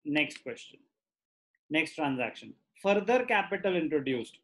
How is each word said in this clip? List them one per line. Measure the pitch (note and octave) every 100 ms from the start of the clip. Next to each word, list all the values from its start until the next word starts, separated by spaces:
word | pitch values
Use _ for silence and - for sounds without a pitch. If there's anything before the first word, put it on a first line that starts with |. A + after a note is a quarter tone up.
| D3+
नेक्स्ट | D3 C#3 -
क्वेश्चन, | - A#2 - - _ _ _ _ _ _ _ _ _
नेक्स्ट | D#3 D#3 -
ट्रांजैक्शन, | D3 C3 A2+ - A2 - _ _
further | G3 G3+ G3 B3 B3
capital | G#3+ F#3+ G3 G3 F3+
introduced, | D#3 D3+ C3 B2 A2 -